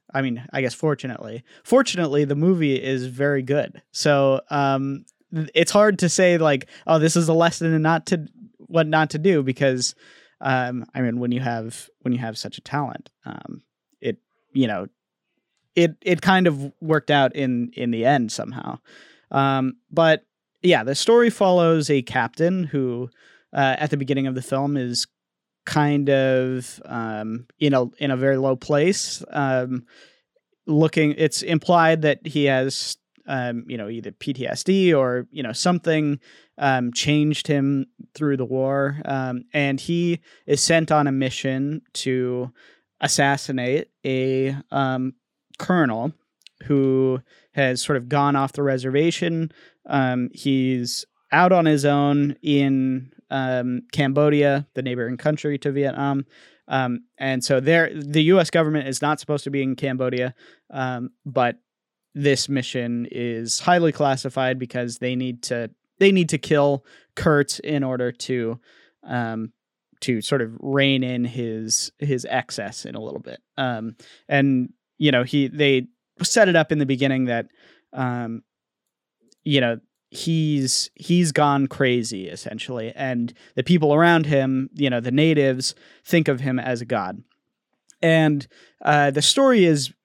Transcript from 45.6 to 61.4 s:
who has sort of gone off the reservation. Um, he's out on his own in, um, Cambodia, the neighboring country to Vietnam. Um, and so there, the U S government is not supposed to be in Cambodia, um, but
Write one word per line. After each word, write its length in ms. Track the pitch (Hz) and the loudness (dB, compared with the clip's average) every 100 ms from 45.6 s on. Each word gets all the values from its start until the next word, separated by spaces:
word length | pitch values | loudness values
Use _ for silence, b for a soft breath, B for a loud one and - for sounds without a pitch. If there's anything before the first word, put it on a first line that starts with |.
| - 180 135 110 135 - _ _ - _ - | 0 2 2 0 -6 -8 _ _ -20 _ -2
who 540 | 143 135 131 131 127 - b b | 0 2 2 0 -2 -8 b b
has 280 | - 131 127 | -2 0 0
sort 160 | - 139 | -2 -4
of 100 | 123 | -2
gone 280 | 143 143 139 | 0 2 2
off 180 | 135 | -2
the 80 | - | -2
reservation. 880 | 143 131 131 139 165 - 170 165 160 b b b - | -2 -2 -2 0 0 0 -4 -4 -6 b b b -4
Um, 420 | 143 127 123 123 | 0 0 -2 -4
he's 720 | - 139 135 131 127 120 - - _ - | -4 -2 0 0 -2 -4 -8 -12 _ -2
out 200 | 147 180 | 4 6
on 140 | 180 160 | 6 4
his 180 | 147 | 4
own 520 | 143 143 143 143 143 - | 2 2 2 2 0 -2
in, 680 | 151 143 139 135 131 131 131 _ - | 0 2 2 2 0 -2 -8 _ -8
um, 500 | 135 131 127 123 123 - | -6 -2 -2 -2 -6 -6
Cambodia, 760 | - 139 139 147 147 143 139 143 131 | -2 0 2 4 4 2 0 -4 -8
the 80 | |
neighboring 340 | 131 123 117 123 | -6 -4 -6 -4
country 400 | 156 156 151 143 | -2 -2 -4 -4
to 120 | 147 | -4
Vietnam. 540 | 139 139 135 139 139 135 b b b - | -2 -2 -2 -2 -4 -6 b b b -6
Um, 380 | 131 127 120 - - | -4 -2 -4 -10 -8
and 260 | 135 127 | -4 -4
so 160 | 123 135 | 0 0
there, 320 | 131 165 165 | 4 2 2
the 300 | 156 143 156 | -4 -2 2
U 160 | 156 196 | 4 4
S 120 | 160 | 4
government 360 | 170 156 151 135 | 2 2 0 -2
is 140 | 127 | -4
not 180 | 147 151 | -2 -2
supposed 240 | - 147 143 | -2 -4 -4
to 40 | |
be 140 | 139 | -4
in 120 | 135 123 | -2 -2
Cambodia, 600 | 139 127 127 123 127 - b b b | -4 -2 -2 -2 -4 -8 b b b
um, 400 | 139 127 123 127 _ 139 | -8 -6 -6 -10 _ -6
but 320 | 131 | 0